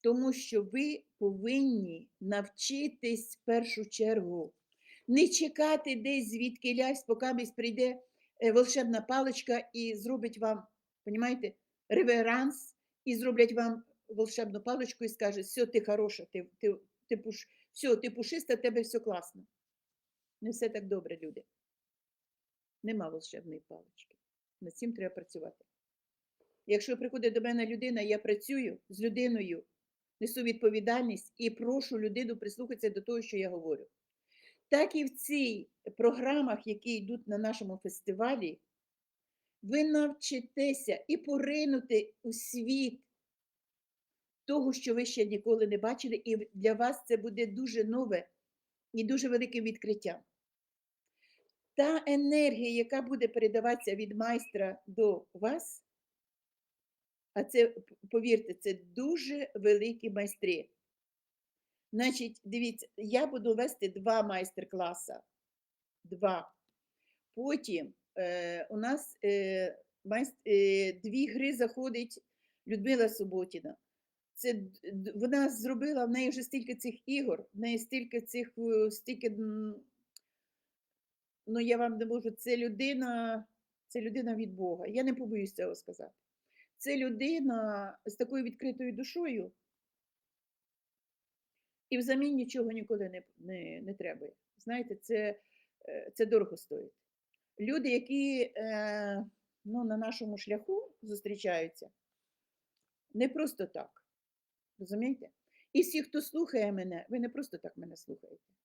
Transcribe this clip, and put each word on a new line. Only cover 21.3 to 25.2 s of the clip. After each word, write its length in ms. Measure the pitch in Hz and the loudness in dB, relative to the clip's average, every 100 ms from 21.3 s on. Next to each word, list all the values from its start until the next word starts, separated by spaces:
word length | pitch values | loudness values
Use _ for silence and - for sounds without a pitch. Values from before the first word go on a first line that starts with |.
| - - _ _ _ _ _ _ _ _ _ _ _ _ _ | -14 -20 _ _ _ _ _ _ _ _ _ _ _ _ _
Нема 260 | 214 220 160 | -4 -4 -4
волшебної 500 | 160 160 - 170 156 | -8 -10 -14 -12 -16
палички. 560 | _ 160 _ _ - _ _ _ _ _ | _ -20 _ _ -20 _ _ _ _ _
Над 160 | 185 - | -16 -8
цим 160 | 240 | -8
треба 220 | 233 185 | -6 -8
працювати. 500 | 185 | -8